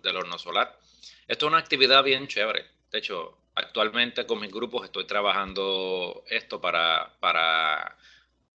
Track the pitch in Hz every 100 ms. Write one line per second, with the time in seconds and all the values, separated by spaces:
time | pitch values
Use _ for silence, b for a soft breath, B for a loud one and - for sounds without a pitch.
0 | 95 90 87 85 87 92 127 - B B
1 | B B B 120 151 160 - 143 131 135
2 | 139 131 139 104 107 - - _ _ 107
3 | - 90 80 - _ - - 113 107 117
4 | 120 123 113 110 104 101 117 120 95 98
5 | 92 101 101 95 95 95 98 95 95 92
6 | 90 90 - 113 - 104 87 85 82 82
7 | 82 _ 90 82 82 80 78 76 - -
8 | b b b _ _